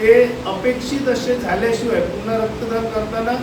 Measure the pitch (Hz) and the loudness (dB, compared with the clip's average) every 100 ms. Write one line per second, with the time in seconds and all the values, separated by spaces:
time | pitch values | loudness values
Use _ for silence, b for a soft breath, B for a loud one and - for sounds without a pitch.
0 | 220 240 247 - - 190 247 247 - 277 | 6 6 6 0 -6 -4 -2 -2 -2 -2
1 | 262 233 247 247 233 190 233 226 233 196 | 0 0 0 -2 -2 0 0 0 0 0
2 | 175 202 214 220 220 - 226 226 226 220 | 0 -4 -4 -2 -2 -4 -4 -2 -2 -4
3 | 214 226 226 247 | -4 -4 -2 -2